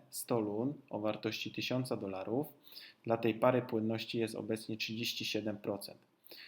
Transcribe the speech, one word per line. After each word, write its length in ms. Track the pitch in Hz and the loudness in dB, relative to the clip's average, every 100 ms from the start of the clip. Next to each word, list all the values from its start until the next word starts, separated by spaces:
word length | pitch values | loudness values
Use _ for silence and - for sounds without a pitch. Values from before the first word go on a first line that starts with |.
| - | -8
sto 300 | - - 120 | -8 0 2
lun 340 | 104 104 127 147 - | 2 0 0 -2 -6
o 80 | 107 | -2
wartości 540 | 107 107 113 107 - | 0 0 -2 -2 -4
tysiąca 440 | - 107 127 131 127 | -4 0 0 0 -2
dolarów, 500 | 98 95 98 120 156 - - - - - | -2 -4 0 0 0 -6 -20 -18 -18 -8
dla 120 | - 113 | 2 4
tej 180 | 117 | 4
pary 280 | 107 127 127 | 6 6 6
płynności 560 | 123 110 110 113 - 120 | 4 0 2 0 -2 0
jest 160 | 110 | 0
obecnie 420 | - 107 107 - 110 | -2 -4 -4 -4 -4
trzydzieści 480 | - 110 117 - | -4 -2 -4 -4
siedem 320 | 107 107 107 101 | -2 -2 -2 -2
procent. 420 | - 101 - - _ _ - - | -2 -4 -6 -14 _ _ -20 -18